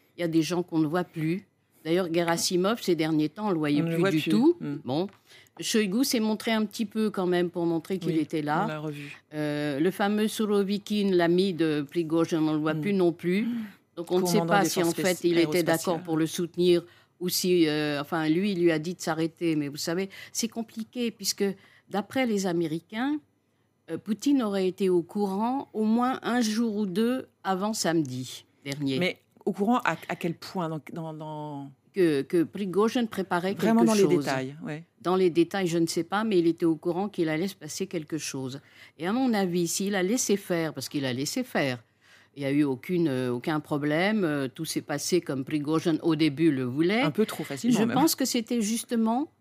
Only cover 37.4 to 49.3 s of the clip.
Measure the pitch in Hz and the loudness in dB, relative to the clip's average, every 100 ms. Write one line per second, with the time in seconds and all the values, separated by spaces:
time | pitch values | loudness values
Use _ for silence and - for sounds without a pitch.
37.4 | 190 - 151 - 190 175 151 156 - 135 | -4 -6 -12 -8 -6 -6 -6 -8 -6 -8
38.4 | 131 135 - - - - 175 240 262 214 | -8 -10 -16 -20 -20 -8 -4 -2 0 0
39.4 | 190 175 170 - 196 202 180 247 - 202 | 0 0 -2 -2 -2 0 0 0 0 0
40.4 | - 170 160 139 - 151 135 120 147 - | 0 -2 -2 -6 -8 -4 -4 -4 -4 -4
41.4 | - 202 143 123 - _ _ - _ 143 | -4 0 0 -2 -10 _ _ -20 _ -6
42.4 | 139 143 147 131 - 175 165 127 127 123 | -2 2 2 0 -2 0 2 0 -2 -2
43.4 | 165 151 - 151 147 151 196 220 170 147 | -2 -4 -2 -2 0 2 2 2 0 0
44.4 | 131 - 160 151 - 143 - 180 165 135 | -4 -6 -6 -6 -4 -6 0 0 0 -4
45.4 | 131 151 143 160 170 156 165 156 156 139 | -4 -4 0 0 0 0 2 2 2 2
46.4 | 165 135 127 135 170 220 196 - 214 - | 2 2 0 0 2 2 0 0 -2 -2
47.4 | 160 139 233 214 226 247 320 - 262 240 | -8 -4 2 2 2 4 2 2 -2 -2
48.4 | 226 240 208 226 - 233 220 240 320 | -2 -2 0 -2 -2 0 2 0 -4